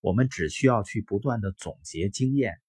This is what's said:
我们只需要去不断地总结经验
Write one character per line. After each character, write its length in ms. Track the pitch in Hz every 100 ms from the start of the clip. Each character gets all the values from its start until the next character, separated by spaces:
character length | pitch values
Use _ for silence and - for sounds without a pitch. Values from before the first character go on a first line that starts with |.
我 120 | -
们 160 | 95 127
只 220 | - 78
需 160 | - 131
要 160 | 120
去 180 | 98 110
不 180 | 104 101
断 220 | 131 120
地 100 | 98
总 260 | 98 - -
结 280 | - 80 95
经 240 | 98 131
验 260 | 139 117 87